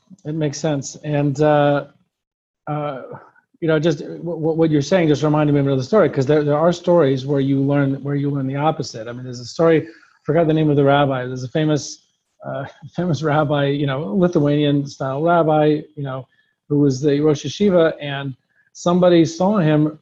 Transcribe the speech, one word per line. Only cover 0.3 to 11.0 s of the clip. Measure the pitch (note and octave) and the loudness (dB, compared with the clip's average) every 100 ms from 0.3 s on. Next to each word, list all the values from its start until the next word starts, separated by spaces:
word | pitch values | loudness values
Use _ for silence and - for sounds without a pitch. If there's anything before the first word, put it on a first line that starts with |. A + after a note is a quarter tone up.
makes | D#3+ D3+ - | -6 -6 -4
sense. | D#3+ C#3+ - - | -4 -4 -8 -12
And, | D3+ D3 C#3+ C3+ | -4 -2 0 2
uh, | D3+ D3 C#3+ C#3+ - _ _ _ _ _ _ _ - | 2 4 2 0 -4 _ _ _ _ _ _ _ -10
uh, | D3+ D3 C3 - - - _ _ - | -8 -8 -10 -14 -18 -20 _ _ -6
you | D#3+ | -2
know, | D#3 | 0
just | E3 D3+ | 0 -2
w-, | D3+ D#3+ | -8 -12
w-, | E3 D#3+ D#3+ D#3+ | -10 -6 -2 0
what | D#3+ | 2
you're | D3+ | 2
saying | C#3 F#3+ D#3+ | 2 2 2
just | C3+ | 2
reminded | D3+ D3+ D3+ | 2 2 2
me | C#3+ | 2
of | C#3 | 2
another | C3 | -2
story, | B2+ G#3+ D#3 | 0 2 2
'cause | C#3 C3 | 0 2
there, | D3+ | 2
there | D3 D3 | 2 2
are | F3 | 0
stories | E3+ - F3 C3+ C3+ C3+ | 0 2 4 4 0 -2
where | C#3 | -2
you | C#3 C3+ | 0 0
learn, | C#3 C#3+ C#3 C#3 | 0 0 0 -2
where | C#3 C#3+ | -4 -4
you | C#3+ | -2
learn | C#3+ C3 | -4 -4
the | C#3 | -2
opposite. | D#3 D#3 C3 A#2+ A#2 | -2 -2 -8 -10 -12
I | |
mean, | A#2+ | -12
there's | B2+ A#2+ | -12 -14
a | |
story, | A#2+ - E3 D#3 - | -10 0 2 2 0
I | - _ _ | -14 _ _
forgot | - D#3+ D#3 | -2 0 2
the | |
name | D#3 D3+ | 2 2
of | C#3+ | 4
the | |
rabbi. | C#3 C#3+ | 4 4